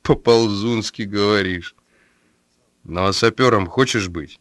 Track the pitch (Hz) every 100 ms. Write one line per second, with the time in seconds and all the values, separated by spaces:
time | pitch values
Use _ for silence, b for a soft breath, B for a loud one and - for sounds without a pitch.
0 | - 135 - 117 113 101 113 113 104 -
1 | 104 101 101 104 92 87 - _ _ _
2 | _ _ _ _ _ _ _ _ - 82
3 | 95 95 113 110 127 110 87 127 131 117
4 | 95 82 71 -